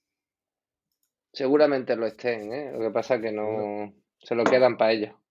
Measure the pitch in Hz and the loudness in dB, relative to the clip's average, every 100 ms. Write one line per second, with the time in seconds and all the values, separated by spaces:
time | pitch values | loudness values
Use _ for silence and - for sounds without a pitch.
0 | _ _ _ _ _ _ _ _ _ _ | _ _ _ _ _ _ _ _ _ _
1 | _ _ _ - 131 147 151 135 120 117 | _ _ _ -6 0 4 4 2 -2 -2
2 | 113 - 123 117 104 127 143 117 113 117 | -4 -4 -4 -4 -6 -10 -10 -6 -4 -2
3 | 117 127 113 107 107 110 104 104 104 - | 0 -2 -2 -4 -4 -4 -4 -6 -8 -14
4 | _ _ - 117 110 127 127 110 113 113 | _ _ -6 0 4 6 6 4 2 2
5 | 107 - _ | -2 -10 _